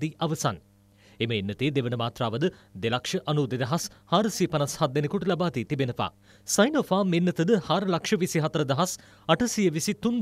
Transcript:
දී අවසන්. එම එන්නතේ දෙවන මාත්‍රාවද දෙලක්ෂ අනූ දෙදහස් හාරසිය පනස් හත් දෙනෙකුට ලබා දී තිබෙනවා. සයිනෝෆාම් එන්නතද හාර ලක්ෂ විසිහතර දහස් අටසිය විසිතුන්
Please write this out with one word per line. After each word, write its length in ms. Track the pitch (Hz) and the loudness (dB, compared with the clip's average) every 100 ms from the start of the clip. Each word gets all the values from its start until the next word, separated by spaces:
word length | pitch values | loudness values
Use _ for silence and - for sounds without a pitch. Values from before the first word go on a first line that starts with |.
දී 100 | 156 - - | -4 -4 -4
අවසන්. 340 | 156 139 90 - _ _ _ - - | -2 -4 -4 -12 _ _ _ -20 -4
එම 100 | 113 113 | -2 0
එන්නතේ 340 | 98 104 139 139 | -2 -2 0 0
දෙවන 200 | 120 117 | -2 -2
මාත්‍රාවද 420 | 117 - 117 113 175 - - 95 | -4 -4 -4 0 -2 -4 -16 -6
දෙලක්ෂ 300 | 113 123 - 180 - | -2 -2 -2 -4 -2
අනූ 140 | 147 131 | 0 0
දෙදහස් 340 | 120 120 170 - - - | -2 -2 -2 -4 -12 0
හාරසිය 360 | 175 220 - 175 | 0 2 0 0
පනස් 220 | 156 143 - | 0 -2 0
හත් 100 | 151 135 | 0 0
දෙනෙකුට 300 | 151 202 180 | -2 -2 -2
ලබා 200 | 170 175 135 | 0 0 -2
දී 80 | 107 | -4
තිබෙනවා. 400 | 139 131 120 98 - _ - - | -2 -4 -2 -6 -8 _ -20 -4
සයිනෝෆාම් 680 | - 233 311 196 190 196 170 | 2 4 4 2 0 2 2
එන්නතද 320 | 180 - 165 220 - | 2 2 2 2 2
හාර 160 | 165 196 | 0 0
ලක්ෂ 260 | 170 - 202 | -2 0 0
විසිහතර 400 | 180 165 156 160 135 | 0 0 0 0 0
දහස් 220 | 135 180 - - - - | 0 0 -4 -14 -14 0
අටසිය 400 | 165 240 - 190 156 | 2 2 2 2 2
විසිතුන් 420 | - 202 233 240 | -2 -2 0 4